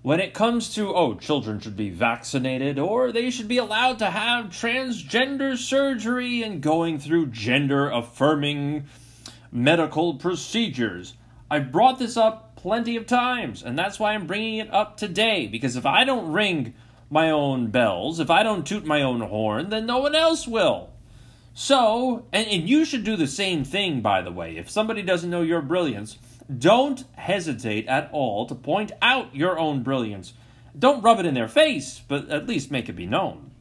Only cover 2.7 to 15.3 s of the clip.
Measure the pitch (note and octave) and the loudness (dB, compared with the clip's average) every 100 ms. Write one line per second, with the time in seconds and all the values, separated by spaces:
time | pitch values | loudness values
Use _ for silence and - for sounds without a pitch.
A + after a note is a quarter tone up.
2.7 | C#3+ D#3+ A3+ B3+ A3+ B3 B3 G#3 B3 A3 | -2 -2 0 0 0 -2 -4 -2 -2 0
3.7 | G#3+ B3+ A#3+ G#3 F3+ A3+ A#3+ G#3+ - A#3 | 2 2 2 -2 -2 -2 -2 -4 -6 -2
4.7 | B3 C4 A#3 C#3 A3+ C4 C#4 C4+ B3+ - | -2 -4 -6 -2 0 0 0 -2 -2 0
5.7 | C4+ C#4 B3+ G#3+ B3 B3 A#3+ A3 F3+ C#3+ | 2 2 0 -2 -2 -2 -4 -4 -4 0
6.7 | D#3+ E3 D#3 C3+ E3 D3+ A2 G#2 B2+ C#3+ | 2 2 -2 0 0 0 -4 0 2 2
7.7 | C#3 C#3+ A#2 A#2 - C#3 D3+ C#3+ D3 C#3+ | 2 2 -2 -6 0 2 4 0 -2 -4
8.7 | D3+ C#3+ - - - - - - B2 B2 | -6 -8 -18 -20 -20 -20 -20 -10 0 4
9.7 | E3 D#3 D3+ E3+ C#3+ F3 F3 - A3+ A3 | 4 4 2 0 0 -2 -4 -4 -2 -2
10.7 | B2 A2 F2+ F2+ - - - - D3+ C3 | 0 -2 -2 -14 -20 -20 -20 -4 -2 0
11.7 | C#3+ B3 B3+ A#3 A#3 A3 A3 - - F3+ | 4 4 4 -2 2 2 2 -16 -12 -4
12.7 | A3 A#3 A#3 A3 B3 B3 B3 E3 G2 - | -2 -2 -4 0 0 2 -2 -4 -8 -8
13.7 | B2+ F#3+ G3 G#3+ G#3+ E3 G3+ A3 A3 G#3+ | -4 -4 -2 -2 -2 -4 -4 -4 -4 -2
14.7 | G3 G#3+ - G#3 E3+ A3+ | 0 0 -4 -6 0 2